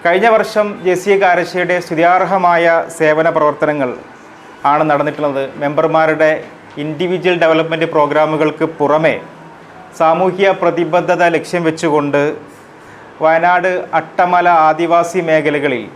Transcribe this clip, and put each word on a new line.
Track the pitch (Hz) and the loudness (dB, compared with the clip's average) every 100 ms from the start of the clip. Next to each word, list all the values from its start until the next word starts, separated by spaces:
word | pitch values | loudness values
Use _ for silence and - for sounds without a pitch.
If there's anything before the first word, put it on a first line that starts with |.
കഴിഞ്ഞ | 175 185 226 220 | 0 2 2 2
വർഷം | 220 214 208 202 175 | 0 -2 -4 -2 -2
ജെ | 180 | -2
സി | 202 196 | 0 2
ഐ | |
കാരശ്ശേരിയുടെ | 190 175 175 185 170 180 170 | 2 0 -2 -4 -2 -2 -4
സ്തുത്യാർഹമായ | 160 170 185 175 190 180 170 170 165 - - | 0 2 2 2 0 2 2 2 2 -2 -2
സേവന | 156 151 165 160 | 0 2 2 2
പ്രവർത്തനങ്ങൾ | 151 143 151 151 131 117 - - - - - - 139 | 0 0 -2 -2 -4 -6 -14 -20 -20 -20 -20 -4 0
ആണ് | 147 156 | 0 2
നടന്നിട്ടുള്ളത്. | 143 147 151 151 135 135 147 | 0 -2 -2 -4 -2 -6 -4
മെമ്പർമാരുടെ | 143 147 160 160 160 151 156 156 - - - - | -4 -2 0 2 2 2 2 0 -6 -20 -20 -10
ഇൻഡിവിജ്വൽ | 147 147 175 180 180 175 | -8 -6 -4 -2 -2 0
ഡെവലപ്മെന്റ് | 165 160 160 165 160 160 | 2 2 0 -4 -2 0
പ്രോഗ്രാമുകൾക്ക് | 147 147 156 156 156 147 160 - | 0 2 0 0 -2 -2 -6 -2
പുറമെ | 143 151 160 117 - - - - - - - - | 0 2 0 -2 -8 -20 -20 -20 -20 -20 -20 -2
സാമൂഹ്യ | 160 165 185 185 196 190 | 0 2 0 2 0 2
പ്രതിബദ്ധത | 175 160 165 175 165 175 170 160 | 0 -2 0 0 0 0 2 0
ലക്ഷ്യം | 156 180 165 | -4 -2 -2
വെച്ചുകൊണ്ട് | 160 170 147 143 143 143 - - - - - - - - - | -2 0 0 0 0 -2 -4 -14 -20 -20 -20 -20 -20 -20 -2
വയനാട് | 156 165 170 180 180 180 - 165 | 0 2 2 2 0 -2 -2 -4
അട്ടമല | 156 - 180 180 175 170 156 | -4 -2 0 2 4 4 4
ആദിവാസി | 156 170 170 170 185 165 | 2 2 0 0 -2 0
മേഖലകളിൽ | 156 151 147 147 123 101 | 0 0 -2 -2 -4 -8